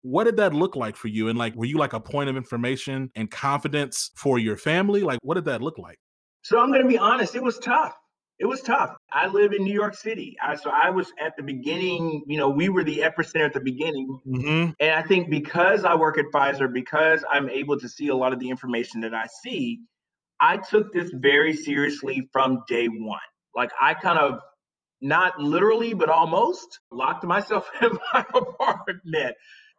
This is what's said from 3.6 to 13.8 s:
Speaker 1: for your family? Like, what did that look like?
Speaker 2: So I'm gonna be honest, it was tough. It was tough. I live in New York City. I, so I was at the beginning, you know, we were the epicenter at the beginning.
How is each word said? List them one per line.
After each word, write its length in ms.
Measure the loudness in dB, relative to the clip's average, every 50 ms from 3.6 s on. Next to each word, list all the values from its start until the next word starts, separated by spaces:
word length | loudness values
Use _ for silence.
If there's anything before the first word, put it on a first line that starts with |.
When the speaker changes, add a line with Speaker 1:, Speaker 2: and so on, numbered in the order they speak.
| -2 -2 -2 -2 -2 -2 -4 -6 -8 -8 _
Speaker 1:
for 220 | -4 0 2 2
your 180 | 2 2 0 -2
family? 460 | -2 -2 0 2 2 2 2 2 2
Like, 160 | 2 0 -2 -4 -4
what 100 | -4 -4
did 120 | -2 -2
that 160 | -2 -4 -4
look 180 | -4 -6 -8 -10
like? 180 | -18 -18 -20 _ _ _ _ _ _ _ _ _ _
Speaker 2:
So 160 | 2 4 4
I'm 120 | 6 6
gonna 160 | 6 6 6
be 120 | 6 4 4
honest, 360 | 4 4 4 4 2 -2 -2
it 60 | -4
was 160 | -2 -2 -4
tough. 380 | -4 -2 0 2 2 2 0 -4 -16 _ _ _ _ _ _ _ _
It 60 | -2
was 160 | -2 -2 -2
tough. 340 | -2 0 0 0 0 -2 -4 -16 _ _
I 140 | -2 -2 0
live 260 | 2 4 4 4 4
in 120 | 4 0 -2
New 100 | 0 0
York 220 | 0 -2 -2 -4
City. 420 | -8 -8 -8 -8 -6 -10 -12 -10 -6
I, 140 | -6 -6 -6
so 140 | -6 -4 0
I 220 | 2 2 2 4
was 200 | 2 0 -4 -4 -8 -8
at 160 | -8 -8 -6
the 80 | -8 -10
beginning, 800 | -10 -10 -6 -4 -4 -4 -2 -2 -2 -2 -2 -4 -4 -6 -6 -8
you 100 | -6 -4
know, 100 | 0 0
we 220 | 2 2 2 0 2
were 140 | 2 0 0
the 160 | 0 -2 0
epicenter 480 | 0 0 0 -2 -6 -2 0 0 0
at 60 | 0 0
the 60 | -2
beginning. 600 | -4 -4 -4 -2